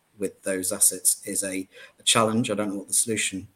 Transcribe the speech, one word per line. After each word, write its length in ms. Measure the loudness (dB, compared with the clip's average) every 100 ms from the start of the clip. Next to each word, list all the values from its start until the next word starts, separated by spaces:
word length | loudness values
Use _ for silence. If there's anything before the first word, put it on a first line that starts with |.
| _ -8
with 240 | -8 -6
those 280 | -6 -4 -2
assets 500 | 2 0 2 -2 -2 -4
is 160 | -6
a, 240 | -4 -6 -8 -16 -20 _
a 40 |
challenge. 460 | 2 4 4 2 0
I 60 | -2
don't 140 | -2
know 80 | -4
what 100 | -2
the 60 |
solution 560 | 0 0 -2 -2 -6 -12